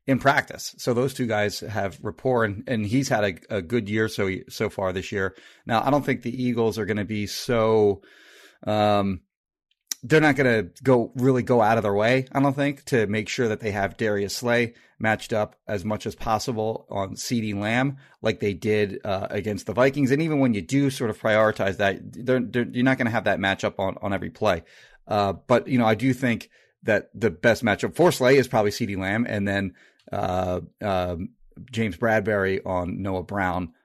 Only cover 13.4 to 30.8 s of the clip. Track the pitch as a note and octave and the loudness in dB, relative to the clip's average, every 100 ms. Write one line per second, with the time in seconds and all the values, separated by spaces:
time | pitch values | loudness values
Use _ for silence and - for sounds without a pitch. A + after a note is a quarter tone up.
13.4 | A#2 G#2+ A2 G2+ G2 - A2+ G#2 G2+ - | 0 0 -2 -2 -2 -2 -2 0 -2 -4
14.4 | A#2+ A#2+ A#2 - _ _ A2 G#2+ - A2 | 0 0 0 -6 _ _ -2 -2 0 -2
15.4 | G#2+ - - G2+ G2 G#2+ A2+ - - G#2+ | -2 -6 -8 -6 -4 -4 -6 -6 -2 -2
16.4 | - A2 A2 - - G#2 F#2+ - - A#2+ | -2 -4 -4 -6 -8 -6 -6 -8 -4 -2
17.4 | G#2+ G2+ G#2 A#2+ C3+ C#3 - _ A#2 A2 | -2 -4 -2 0 0 -4 -14 _ -4 -2
18.4 | G#2 F#2+ A2 G#2+ G2+ G2 - G2 G2+ F2 | -2 -2 0 2 0 -2 -4 -4 -4 -6
19.4 | G2 G2+ - G#2+ C3+ C#3 C3 C#3 E3 D3+ | -4 -6 -4 2 2 2 2 2 0 2
20.4 | C3+ G#2 E2+ C#3 C#3 C3+ A#2+ G#2+ A2 G#2+ | 2 0 0 0 0 0 -4 -2 2 4
21.4 | A2 G#2+ G2 F#2 G2+ F#2+ - - B2 B2+ | 4 2 -2 0 0 -2 -8 -8 0 0
22.4 | A2 A#2+ A#2+ B2 B2+ B2+ A#2+ A2+ G2+ F2+ | 0 -2 -2 0 2 2 0 0 0 0
23.4 | G2 F#2+ G#2+ - F#2+ - G2+ G2 F#2+ - | 0 0 -2 -2 -4 -4 -4 -4 -6 -2
24.4 | G#2+ F2+ - - - - - G#2+ G2+ F2 | 0 0 -4 -20 -20 -20 -4 0 0 -2
25.4 | - A#2+ C#3 B2+ A2+ A2 C3 B2 B2+ A2+ | 2 2 2 2 2 2 0 0 0 -2
26.4 | - _ _ _ - G2+ - - G#2+ D#2+ | -6 _ _ _ 0 0 -2 -2 -2 2
27.4 | A#2+ G#2+ A2+ G2 G#2+ - E3+ - B2+ C#3 | 2 2 2 0 -2 2 2 4 6 6
28.4 | C3 A#2+ G#2 G2+ G#2+ G2 F#2+ G#2+ A#2+ G#2+ | 4 2 0 0 -4 -4 -2 -2 -2 -2
29.4 | G2+ G2 G2 - _ _ - F#2+ G2+ F2+ | -2 -2 -4 -8 _ _ -10 -6 -2 -2
30.4 | F#2 F2+ F2+ _ | -2 -4 -8 _